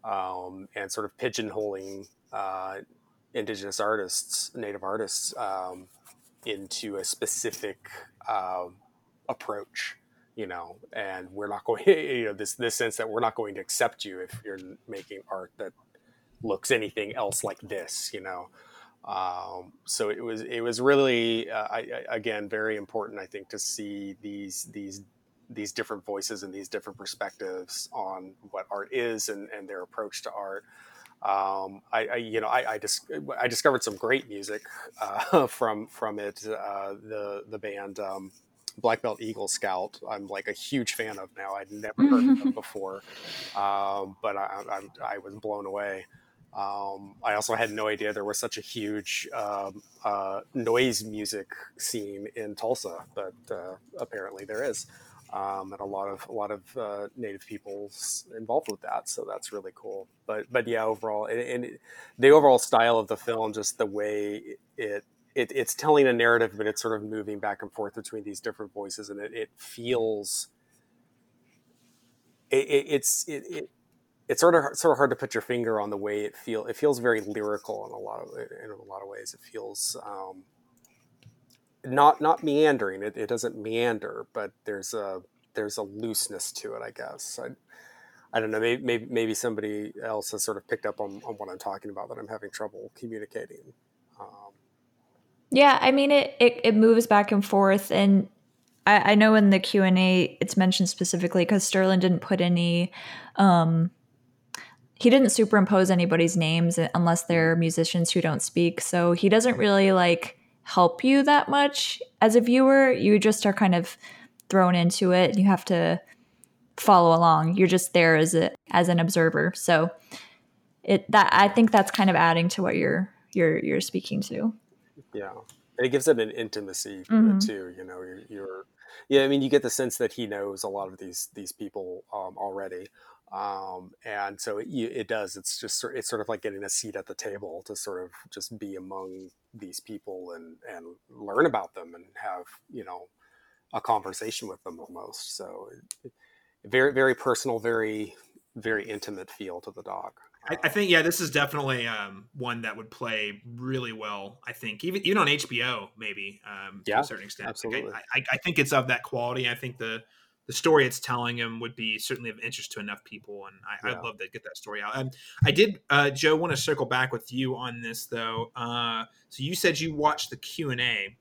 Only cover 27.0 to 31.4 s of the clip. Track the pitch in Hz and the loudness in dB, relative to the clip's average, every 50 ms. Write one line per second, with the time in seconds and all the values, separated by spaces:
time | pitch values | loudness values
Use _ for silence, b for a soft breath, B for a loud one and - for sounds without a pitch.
27 | 98 - - _ 104 95 - _ 98 92 92 92 90 - - - - - - 127 | -14 -14 -10 _ -10 -10 -8 _ -10 -10 -10 -10 -12 -12 -12 -12 -12 -10 -10 -10
28 | 101 95 95 92 92 95 95 _ _ 98 - 98 - _ 101 101 101 - 127 131 | -8 -8 -10 -12 -14 -18 -20 _ _ -12 -12 -12 -10 _ -8 -10 -8 -6 -4 -4
29 | 120 117 113 107 - - 107 101 101 - 110 104 95 92 101 92 90 _ _ - | -4 -4 -4 -6 -6 -8 -8 -10 -12 -14 -14 -16 -14 -12 -12 -12 -12 _ _ -10
30 | 107 101 - - - - - 104 101 98 95 101 _ b b b b b b b | -10 -8 -10 -12 -12 -10 -10 -10 -10 -10 -10 -12 _ b b b b b b b
31 | b b b _ - 101 98 98 | b b b _ -4 -2 -2 0